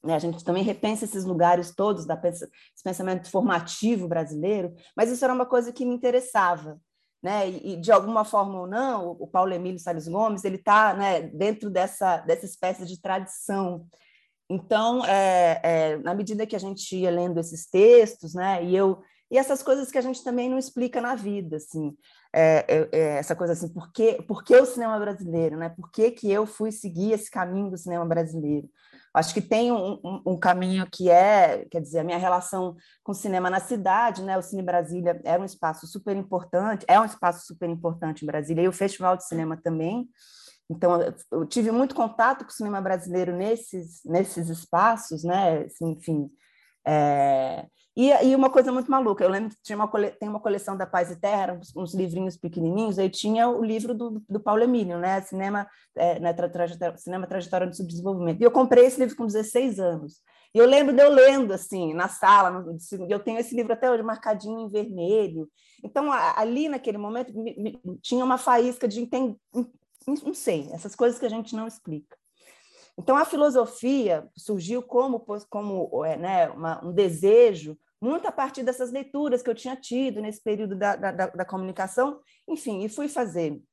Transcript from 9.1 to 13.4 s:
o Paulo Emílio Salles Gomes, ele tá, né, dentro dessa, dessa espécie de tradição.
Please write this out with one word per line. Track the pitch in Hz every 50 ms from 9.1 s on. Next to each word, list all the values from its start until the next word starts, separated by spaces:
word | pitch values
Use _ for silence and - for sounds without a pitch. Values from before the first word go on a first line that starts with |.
| 170 165 170
o |
Paulo | 170 - 185 185 190 185
Emílio | 175 180 180 185 175
Salles | 170 180 170 160 151 165
Gomes, | 165 196 220 220 208 190 190
ele | 196 185
tá, | 196 _ - 208 214 220 208 185
né, | 196 202 196 185 160
dentro | 165 165 - 151 190 208 214 214 - 208
dessa, | 185 185 185 196 - - 196 185 175
dessa | 160 - 165 165 165 -
espécie | 190 - _ - 180 185 - 185
de | 170 185 170
tradição. | _ 190 190 196 190 190 - -